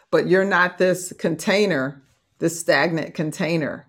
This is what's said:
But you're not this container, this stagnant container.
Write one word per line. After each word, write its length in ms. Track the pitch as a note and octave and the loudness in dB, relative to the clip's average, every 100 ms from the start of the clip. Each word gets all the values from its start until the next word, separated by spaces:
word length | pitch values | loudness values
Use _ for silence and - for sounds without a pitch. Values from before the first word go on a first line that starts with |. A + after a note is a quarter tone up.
| _ | _
But 160 | D#3+ D#3+ | 0 4
you're 180 | F#3 | 2
not 340 | G3 F3+ F3+ - | 4 2 2 2
this 340 | F3+ F3 - - | 0 0 -4 -6
container, 840 | F3 D#3+ - G3 G3+ C#3+ C3+ D3+ _ _ _ _ | -4 -2 0 2 2 0 -2 -8 _ _ _ _
this 180 | E3 E3 | -4 -2
stagnant 560 | - C#3+ E3 E3 - | 2 2 2 -2 -6
container. 720 | - D#3 - D#3+ E3 B2+ - | -6 -6 -4 -2 -2 -4 -8